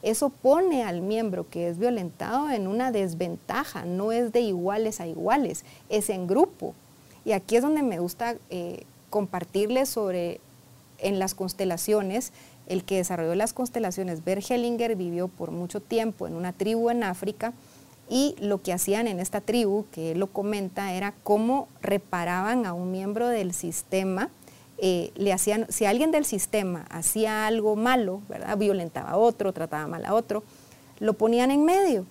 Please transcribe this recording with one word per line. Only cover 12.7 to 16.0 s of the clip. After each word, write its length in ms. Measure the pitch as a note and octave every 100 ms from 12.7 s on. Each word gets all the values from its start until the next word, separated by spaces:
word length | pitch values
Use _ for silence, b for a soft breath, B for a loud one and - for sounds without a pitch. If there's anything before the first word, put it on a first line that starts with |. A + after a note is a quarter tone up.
| F#3
que 140 | F3+ G3
desarrolló 380 | F3 F3 E3
las 180 | F3 A3+
constelaciones, 720 | - B3 A#3+ G#3 F3+ F#3 E3
Bert 180 | E3 F#3+ G3
Hellinger, 460 | B3 A#3+ A#3 A#3 G#3+
vivió 320 | F3 E3+ F#3
por 220 | - E3+
mucho 300 | E3+ F3 G#3
tiempo 460 | - A3+